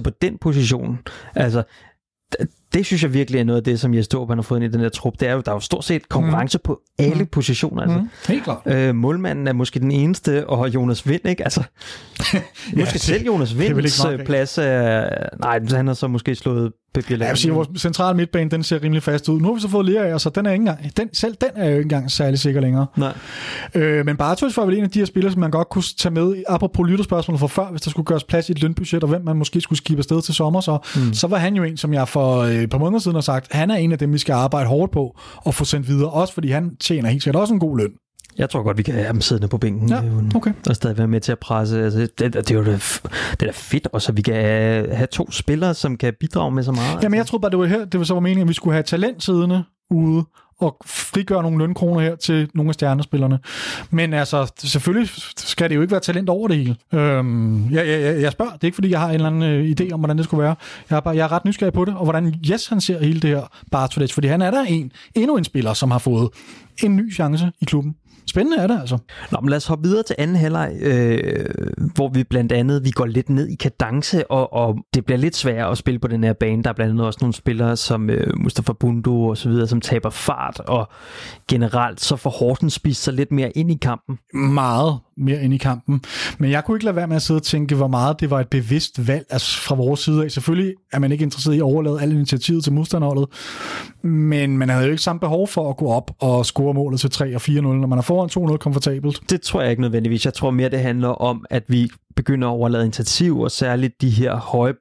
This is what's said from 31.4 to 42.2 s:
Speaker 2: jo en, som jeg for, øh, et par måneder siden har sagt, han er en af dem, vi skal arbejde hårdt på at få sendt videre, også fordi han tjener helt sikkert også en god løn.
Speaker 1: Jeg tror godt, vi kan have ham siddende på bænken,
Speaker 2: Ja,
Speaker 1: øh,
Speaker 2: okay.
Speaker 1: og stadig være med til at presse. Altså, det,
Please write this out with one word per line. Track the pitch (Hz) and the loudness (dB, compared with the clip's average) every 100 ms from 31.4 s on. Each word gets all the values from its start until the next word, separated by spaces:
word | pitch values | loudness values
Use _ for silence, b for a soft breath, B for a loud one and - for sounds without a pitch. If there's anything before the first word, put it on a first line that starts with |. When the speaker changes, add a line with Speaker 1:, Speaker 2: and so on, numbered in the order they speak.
| 175 202 | 0 0
Speaker 2:
jo | |
en, | 165 160 | -2 -2
som | 151 | -2
jeg | 143 127 | 0 0
for, | 151 131 127 | 2 2 2
øh, | 120 117 | 2 2
et | 113 | 0
par | 131 | 0
måneder | 160 226 | 2 0
siden | 185 165 | 0 0
har | |
sagt, | 147 131 - | 0 -2 -2
han | 147 165 | 0 0
er | 220 | 2
en | 165 | 2
af | 156 | 2
dem, | 147 | 2
vi | 147 | 0
skal | - | 2
arbejde | 127 135 147 123 | 2 2 0 2
hårdt | 139 185 | 2 2
på | 156 131 B B B - | 0 -4 B B B -4
at | - | -2
få | 147 | 0
sendt | 147 127 | -2 0
videre, | 139 147 | 0 2
også | 156 185 | 0 -2
fordi | - 147 | -2 -2
han | 143 170 - | -2 -2 -4
tjener | - 160 113 | -2 0 0
helt | 139 | 0
sikkert | 143 147 | 0 2
også | 208 | 2
en | 208 | 2
god | 165 127 | 2 0
løn. | 104 - _ - - - | -2 -4 _ -20 -10 -4
Speaker 1:
Jeg | 131 | -2
tror | 139 | 0
godt, | 107 101 | 0 0
vi | |
kan | 107 | 0
have | 117 107 | 0 0
ham | 117 | 0
siddende | - 117 101 | 0 0 0
på | 110 | 0
bænken, | 110 101 110 | 0 0 0
Speaker 2:
Ja, | 117 | 2
Speaker 1:
øh, | 117 110 107 220 | 0 0 2 2
Speaker 2:
okay. | 220 208 - | 0 -2 0
Speaker 1:
og | 120 | 0
stadig | 120 107 | 0 0
være | 113 | 2
med | 113 | 0
til | - | 0
at | 117 | -4
presse. | - 113 107 113 | -2 -2 0 0
Altså, | 110 107 | 0 0
det, | 117 - | 0 0